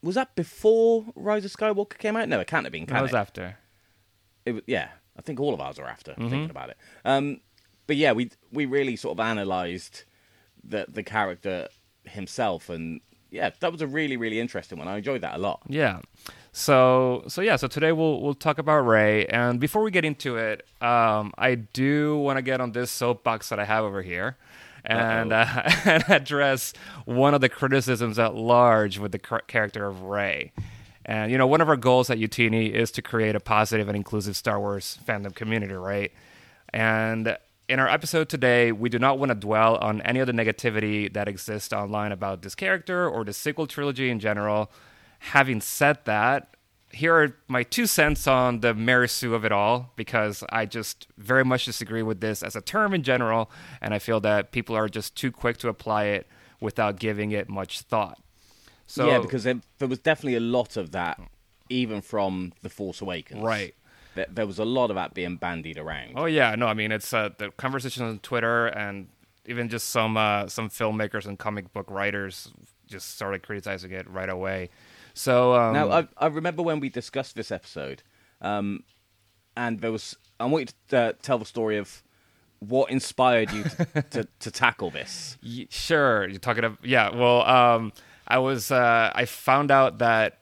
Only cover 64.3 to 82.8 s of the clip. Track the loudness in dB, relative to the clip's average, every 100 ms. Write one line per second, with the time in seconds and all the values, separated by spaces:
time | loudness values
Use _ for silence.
64.3 | -4 -4 -2 -2 0 0 0 -6 -6 -6
65.3 | -6 -6 -6 -10 -12 -10 -10 -10 -6 -2
66.3 | 2 2 2 0 0 -2 -4 -2 -2 -2
67.3 | -6 -12 -6 -6 -6 -8 -6 -8 -8 -6
68.3 | -2 0 0 0 -4 -8 -10 -14 _ _
69.3 | _ -12 -8 -6 -6 -2 0 2 2 2
70.3 | 0 -2 -6 -8 -4 -2 -2 -4 -6 -10
71.3 | -8 -8 -8 -10 -12 -8 -4 -4 -4 -8
72.3 | -12 -18 _ _ _ _ -16 -14 -10 -6
73.3 | -8 -8 -10 -8 -10 -10 -12 -10 -8 -6
74.3 | -4 -4 -6 -8 _ _ -20 -20 -8 2
75.3 | 4 6 6 4 2 4 2 0 -2 -2
76.3 | 0 -4 -2 -2 -2 -4 -8 -8 -8 -8
77.3 | -10 -8 -8 -10 -10 -10 -12 _ _ _
78.3 | _ -4 -4 -4 -6 -12 _ _ _ _
79.3 | _ _ -6 -4 -2 -4 -4 -8 -18 _
80.3 | _ -2 -2 -2 -14 _ 2 2 -2 -2
81.3 | -2 -2 -4 -2 -2 -4 -14 _ _ _
82.3 | _ _ _ -2 0